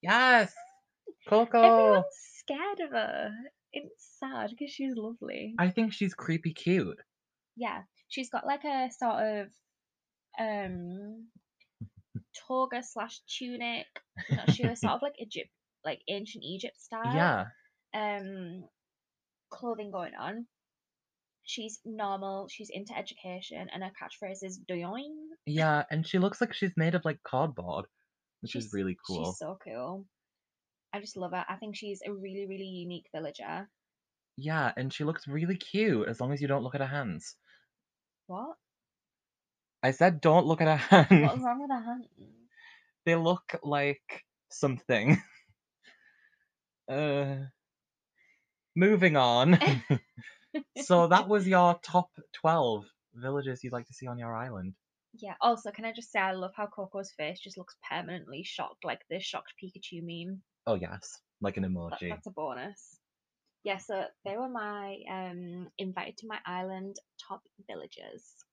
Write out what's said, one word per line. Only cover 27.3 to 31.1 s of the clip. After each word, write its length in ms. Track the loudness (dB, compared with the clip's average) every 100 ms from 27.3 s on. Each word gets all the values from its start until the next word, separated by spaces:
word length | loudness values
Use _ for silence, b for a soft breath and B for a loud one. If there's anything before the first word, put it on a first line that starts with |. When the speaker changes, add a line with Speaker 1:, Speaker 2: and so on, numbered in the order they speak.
| -2 -2 -4 -6 -6 -8 _ _ _ _ _
Speaker 1:
which 140 | -10 -8
is 80 | -6
Speaker 2:
She's, 80 |
Speaker 1:
really 240 | -2 -2 -4 -6
cool. 200 | -4 -4
Speaker 2:
she's 120 | -6
so 180 | -10 -12
cool. 420 | -12 -10 -10 -10 -14 _ _ _ _ _ _ _ _
I 80 | -12
just 160 | -10